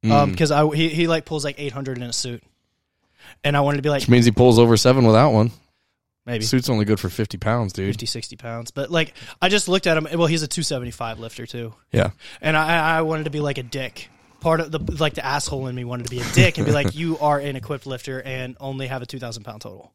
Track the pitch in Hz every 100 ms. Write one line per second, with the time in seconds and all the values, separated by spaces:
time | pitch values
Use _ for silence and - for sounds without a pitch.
0 | 110 127 143 139 160 147 151 151 165 160
1 | 170 165 156 156 143 139 147 127 135 123
2 | 120 117 127 120 _ _ _ _ _ _
3 | _ _ - - 143 143 143 143 143 143
4 | 117 123 117 107 123 113 117 110 127 131
5 | 117 110 143 113 117 - _ _ _ _
6 | _ _ - 117 107 131 123 113 104 107
7 | 95 - 107 92 107 120 104 95 98 113
8 | 117 117 - 101 117 117 117 - 139 165
9 | 156 - - - 185 208 - 185 185 160
10 | 156 165 165 165 156 - 156 135 123 -
11 | 117 113 113 - 117 120 117 - _ 120
12 | 98 - - - 156 156 156 170 156 160
13 | 160 160 156 147 147 139 123 135 127 -
14 | - _ _ _ 165 160 160 156 - 170
15 | 151 - 135 139 - 139 131 123 120 123
16 | 120 127 120 - - - - 147 139 135
17 | 165 160 151 147 143 131 110 143 - 127
18 | - 131 131 131 127 127 139 135 131 135
19 | 123 135 120 113 101 107 104 95 -